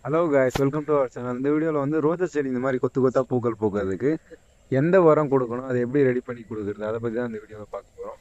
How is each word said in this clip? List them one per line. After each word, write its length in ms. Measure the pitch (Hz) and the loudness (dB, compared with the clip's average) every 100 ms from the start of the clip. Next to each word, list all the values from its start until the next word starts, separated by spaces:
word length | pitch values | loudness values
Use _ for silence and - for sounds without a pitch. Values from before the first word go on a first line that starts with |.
Hello 160 | 123 160 175 | -2 0 2
guys, 280 | 143 131 | 4 2
welcome 300 | - 139 151 | 2 0 0
to 80 | 147 | 0
our 160 | 147 131 | 0 0
channel. 240 | - 123 123 | -4 -6 -4
இந்த 120 | 135 | 0
வீடியோல 220 | 151 160 | 0 0
வந்து 280 | 151 139 156 | -2 0 0
ரோஜா 260 | 147 170 180 | 0 0 -2
செடி 220 | 147 135 | -2 -2
இந்த 120 | 127 | -2
மாதிரி 180 | 135 127 | -2 -2
கொத்து 220 | 127 139 | -2 2
கொத்தா 200 | 131 131 | 2 2
பூக்கள் 360 | 127 123 117 107 | 0 0 -2 0
பூக்கிறதுக்கு 520 | 107 98 98 92 127 160 _ - _ _ _ | -2 0 -2 -2 -2 -2 _ -20 _ _ _
எந்த 260 | 131 156 190 | 0 4 6
உரம் 280 | 165 151 151 | 6 4 4
கொடுக்கணும், 360 | 135 123 120 131 | 0 0 -6 -4
அதை 120 | 123 | -2
எப்படி 220 | 120 139 | 0 2
ரெடி 160 | 135 123 | 2 2
பண்ணி 220 | 123 120 | -4 -14
கொடுக்குறது, 420 | 107 110 101 104 | -10 -8 -6 -6
அதை 140 | 107 113 | -6 -4
பத்தி 180 | 117 113 | -4 -4
தான் 100 | 123 | -6
இந்த 140 | 110 | -8
வீடியோல 220 | 107 107 104 | -14 -18 -12
பார்க்க 280 | 101 - - | -14 -14 -16
போறோம். 200 | 98 - | -16 -16